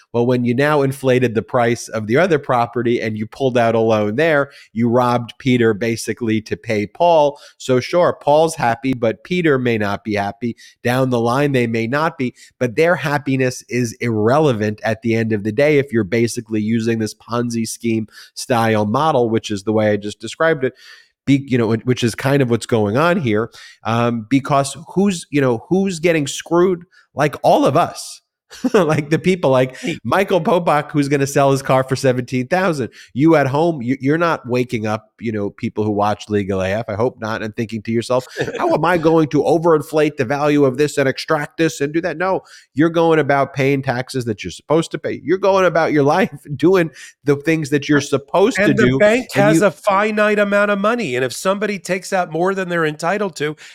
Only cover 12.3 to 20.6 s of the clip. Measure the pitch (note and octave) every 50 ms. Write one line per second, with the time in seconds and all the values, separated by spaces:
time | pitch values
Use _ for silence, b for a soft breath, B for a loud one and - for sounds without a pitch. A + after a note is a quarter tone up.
12.3 | - B B B B B B2+ B2 G#2 F#2+ D#3+ E3+ F3+ C#3+ B2+ D3+ D3 C#3+ C#3+ C#3
13.3 | C3+ C3 C3 B2+ B2 - - - A#2 B2 B2 A2 - - A#2 A#2+ A2+ G#2+ G#2 A2+
14.3 | B2+ D#3 D#3+ D3 A#2+ G#2 G#2+ G#2+ G#2+ - - A2 A2 - - A2+ A2 A2+ A2+ A2
15.3 | A2 G#2 G2 A2 G#2 A#2+ C#3+ D3+ D3+ C#3 C3 C#3 A#2 A#2 G#2 F2 A2+ A#2 A#2+ A#2
16.3 | - B2 A2+ - A2 G#2+ G#2 G#2+ A2+ A2+ A2 A2+ A#2 A2+ A2 G#2 - _ - -
17.3 | A#2 A#2+ A#2+ A#2+ A#2 A2+ A2+ A2+ - - - A#2 A2 A2+ A2 - B B B B
18.3 | B B - - B2+ A2+ A2+ A2+ A2 G#2+ G#2+ G#2 A2 C3+ D3+ D#3+ D3+ B2+ A#2+ A2+
19.3 | A2 A2 - - G#2+ G2 G2 A2 G#2+ A2 G#2+ G#2+ G#2 G#2 G2+ G#2 G2+ - - A2+
20.3 | - - D#3+ E3 D#3+ C#3+